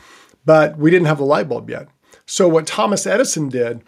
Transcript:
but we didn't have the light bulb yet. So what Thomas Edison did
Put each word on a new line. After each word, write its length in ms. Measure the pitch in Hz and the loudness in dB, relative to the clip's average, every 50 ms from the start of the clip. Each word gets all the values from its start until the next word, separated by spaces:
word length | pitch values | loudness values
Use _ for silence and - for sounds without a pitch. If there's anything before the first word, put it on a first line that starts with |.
| - - - - _ _ _ _ - | -20 -20 -20 -20 _ _ _ _ 2
but 320 | 151 160 156 151 151 156 156 | 4 6 6 4 2 0 0
we 120 | 147 160 | 2 2
didn't 160 | 175 185 170 | 4 4 2
have 120 | 151 156 143 | 0 0 0
the 60 | 139 | 0
light 240 | 135 147 185 202 151 | 0 0 0 -2 -4
bulb 220 | 117 120 110 113 | -8 -10 -10 -12
yet. 160 | 117 - - - _ _ _ _ _ _ _ | -12 -14 -14 -16 _ _ _ _ _ _ _
So 220 | - - - 190 175 | -8 -2 0 2 2
what 180 | 160 160 156 | 2 2 0
Thomas 400 | - - - 220 214 202 190 - | -2 -4 -2 -2 -2 -2 -2 -2
Edison 440 | 190 185 220 269 - - 165 147 135 | -2 0 0 0 -2 -2 -6 -6 -4
did 320 | 127 123 120 117 117 117 - | -4 -4 -4 -4 -6 -10 -14